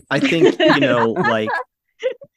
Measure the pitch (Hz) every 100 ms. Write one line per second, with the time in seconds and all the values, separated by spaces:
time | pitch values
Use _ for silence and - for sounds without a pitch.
0 | - - 277 165 359 - 320 302 277 120
1 | - - - 110 110 - 494 _ _ -
2 | 494 480 -